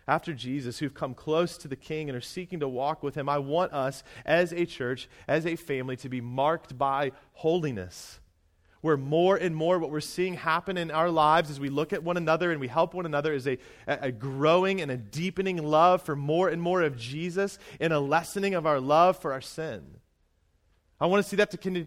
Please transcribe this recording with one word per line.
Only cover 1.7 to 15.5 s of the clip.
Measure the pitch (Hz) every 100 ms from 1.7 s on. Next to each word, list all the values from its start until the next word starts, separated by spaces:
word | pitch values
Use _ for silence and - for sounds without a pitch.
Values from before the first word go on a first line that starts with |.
| 131
king | - 156 151
and | 123
are |
seeking | - 185 175 170
to | 139
walk | 123 139 156
with | 143
him. | 147 139
I | 143
want | 135 160 185
us | 147 135 139 - -
as | - 165 175
a | 170
church, | 175 - 123 127 - - -
as | - 165
a |
family, | 165 - 135 127 127
to | 131
be | 127
marked | 120 127 147 165 - 127
by | 139 139 139 - _
holiness, | - 160 180 151 107 92 - - - _ _ _ _ _ _
where | 156 143
more | 135 160 180 196
and | 175
more | 156 165 180
what | 143
we're | 151
seeing | - - 185
happen | 170 160 165 190 180
in | 165
our | 156 175
lives | 160 151 165 151
as | 139
we | 139
look | 139 165
at | 180
one | 170 175
another | 160 160 175
and | 156
we | 127
help | 156 170
one | 175 170
another | 147 156
is | 143 135
a, | 131 - - -
a | 139 135
growing | 110 139 135 151 180 190 190
and | 147
a | 123
deepening | 104 127 185 185 190